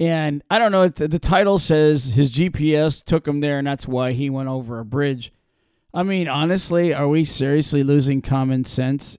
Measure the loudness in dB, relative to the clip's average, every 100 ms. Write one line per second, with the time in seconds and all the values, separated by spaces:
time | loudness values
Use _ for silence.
0 | -2 0 -2 -4 -2 0 2 4 2 2
1 | -2 -2 2 2 4 2 2 4 4 2
2 | 0 2 2 2 -2 0 0 2 0 -2
3 | -2 -2 0 -2 -2 -2 -2 -4 -4 -4
4 | -2 -2 -4 -4 -6 -6 -8 -12 -6 -2
5 | -2 -4 -10 _ _ _ _ _ _ -4
6 | -2 -2 -2 -2 0 0 0 0 0 0
7 | 0 2 0 -2 0 0 0 0 4 2
8 | 2 -2 0 0 0 -2 -2 -4 -2 -2
9 | -6